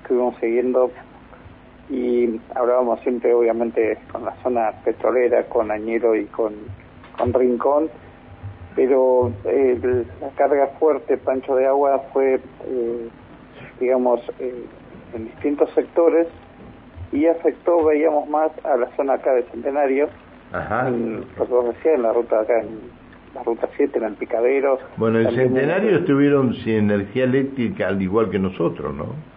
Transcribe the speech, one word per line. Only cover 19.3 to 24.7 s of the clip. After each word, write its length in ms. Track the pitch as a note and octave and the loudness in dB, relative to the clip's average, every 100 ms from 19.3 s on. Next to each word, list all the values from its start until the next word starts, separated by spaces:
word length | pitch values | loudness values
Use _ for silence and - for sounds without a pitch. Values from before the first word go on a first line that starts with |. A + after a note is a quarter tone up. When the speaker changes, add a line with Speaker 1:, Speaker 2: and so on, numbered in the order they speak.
Speaker 1:
de 100 | B2+ | 0
Centenario, 640 | A#2+ A#2 C#3 C#3 C#3 C3+ D3 - - - - | 0 -6 -4 0 0 2 0 -4 -20 -20 -10
Speaker 2:
Ajá. 360 | F2+ E2+ A2 C3 | -8 -4 -2 0
Speaker 1:
en, 320 | A#2 A2+ G#2+ - - | -2 -4 -6 -10 -6
lo 80 | A#2 | 0
que 60 | |
vos 140 | B2 A#2+ | 0 0
decías, 300 | A#2 D#3+ C#3+ | 0 0 2
en 60 | |
la 100 | A2+ | 2
ruta 260 | A2+ A#2 A2+ | 0 0 0
acá, 200 | G#2+ A#2 | 2 0
en 80 | G#2+ A2 F#2+ - - - - | -2 -10 -16 -20 -20 -20 -18
la 80 | - | -8
ruta 260 | A#2+ A2+ - - | -6 -6 -8 -2
siete, 220 | C#3+ A#2+ | -2 -2
en 60 | |
el 100 | A2 | -6
Picadero. 640 | G2+ B2 A2+ B2 C#3 C#3 | -6 -6 -2 0 2 0